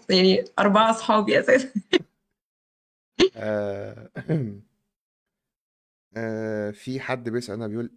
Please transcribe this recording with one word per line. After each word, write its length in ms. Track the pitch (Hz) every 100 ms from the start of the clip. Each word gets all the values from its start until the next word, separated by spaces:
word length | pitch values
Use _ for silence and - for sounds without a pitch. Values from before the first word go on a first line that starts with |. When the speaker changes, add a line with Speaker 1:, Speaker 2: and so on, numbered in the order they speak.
| -
Speaker 1:
يعني 360 | 185 190 190 - -
أربعة 300 | 202 208 226
أصحابي 480 | 226 - 214 208 -
أساسًا. 300 | - 262 262
<laughs> 1600 | 202 - - - _ _ _ _ _ _ _ _ _ _ - 190 110
Speaker 2:
آه، 760 | 107 104 101 101 104 110 - -
<clears throat> 460 | - 156 113 101 - _ _ _ _ _ _ _ _ _ _ _ _ _ _ 113
آه، 540 | 113 110 110 107 104
في 280 | 104 131 131
حد 300 | - 127 117
بيسأل، 260 | 120 120 107
أنا 120 | 110
بيقول: 240 | 113 117